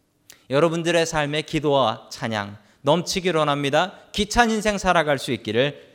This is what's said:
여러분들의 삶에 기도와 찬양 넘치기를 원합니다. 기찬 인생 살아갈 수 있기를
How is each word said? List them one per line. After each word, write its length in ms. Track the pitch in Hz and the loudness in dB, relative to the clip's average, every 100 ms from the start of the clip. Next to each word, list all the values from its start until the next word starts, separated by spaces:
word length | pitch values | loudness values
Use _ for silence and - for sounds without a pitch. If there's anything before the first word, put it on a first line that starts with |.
| _ _ _ - - | _ _ _ -20 -4
여러분들의 540 | 135 165 170 165 170 | 2 2 2 0 2
삶에 380 | 165 160 147 151 | 2 0 -2 -4
기도와 680 | 151 160 147 139 117 117 - | -4 -2 2 2 2 0 -8
찬양 460 | - 120 107 101 101 _ _ | -10 -6 -4 -6 -10 _ _
넘치기를 560 | 131 165 170 196 180 160 | 0 2 0 -4 -2 0
원합니다. 600 | 151 143 139 147 185 - - | 0 0 0 0 -2 -6 -10
기찬 380 | - 208 233 240 | -6 -2 2 2
인생 280 | 220 202 202 | 2 -2 0
살아갈 400 | 190 170 151 139 | 2 2 2 0
수 140 | - | -2
있기를 540 | 117 - 110 143 139 - | -6 -2 0 0 -2 -16